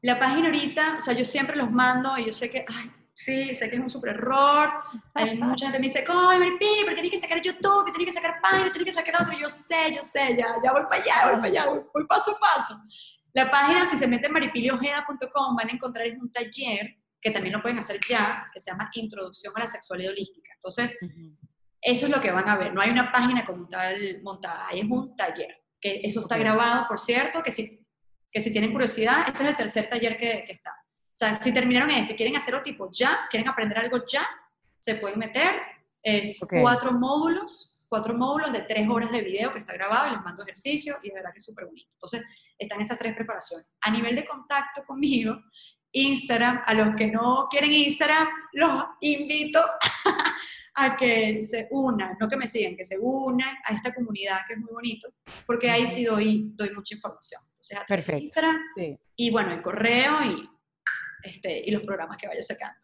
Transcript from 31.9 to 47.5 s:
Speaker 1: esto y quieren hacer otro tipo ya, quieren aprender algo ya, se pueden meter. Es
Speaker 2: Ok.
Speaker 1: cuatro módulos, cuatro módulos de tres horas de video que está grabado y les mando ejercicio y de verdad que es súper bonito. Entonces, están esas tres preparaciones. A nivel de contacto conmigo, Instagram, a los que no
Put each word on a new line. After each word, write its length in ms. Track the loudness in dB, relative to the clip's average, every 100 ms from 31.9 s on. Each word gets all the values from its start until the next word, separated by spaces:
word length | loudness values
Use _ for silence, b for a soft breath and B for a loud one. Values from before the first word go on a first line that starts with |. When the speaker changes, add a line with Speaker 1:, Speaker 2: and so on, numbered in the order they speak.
Speaker 1:
esto 220 | 2 0
y 20 | -2
quieren 200 | 0 0
hacer 180 | -2 -4
otro 80 |
tipo 260 | -4 -10 -10
ya, 360 | 0 2 2 -2
quieren 180 | -2 -2
aprender 300 | -2 -2 -2
algo 260 | -2 -4 -2
ya, 200 | -2 -2 -8 _ _ _ _
se 160 | -6 -4
pueden 240 | -4 -6
meter. 340 | -4 0 0 0 -6 -16 _ _
Es 380 | 0 2 2 -4
Speaker 2:
Ok. 100 | 0 6
Speaker 1:
cuatro 300 | 6 6 2
módulos, 920 | 0 2 2 2 0 -2 -8 -8 -16 -4
cuatro 280 | -4 -2 0
módulos 360 | 0 0 0
de 80 | -4
tres 260 | -2 0 2
horas 220 | 2 0
de 100 | -2
video 320 | -2 -2 -4
que 60 | -6
está 140 | -12
grabado 340 | -6 0 2 0
y 40 |
les 100 | -2
mando 200 | -8 -12
ejercicio 520 | -14 -10 -4 -4 -4 -8
y 60 | -10
de 40 | -12
verdad 160 | -14
que 40 | -16
es 60 | -20
súper 200 | -16 -18
bonito. 260 | -18 _
Entonces, 300 | _ -10 -10 B B B B
están 240 | -10 -6
esas 160 | -6 -4
tres 160 | -6
preparaciones. 580 | -6 -8 -8 -10 -14 _ _
A 100 | -2
nivel 240 | 0 0 -2
de 100 | -4
contacto 580 | -12 -2 -2 -2 -12 -12
conmigo, 520 | -2 2 2 0 -4 -10 B B B _
Instagram, 680 | 0 2 0 0 2 2 2 2
a 80 |
los 220 | 4 4 2
que 120 | 0
no 400 | 2 2 2 2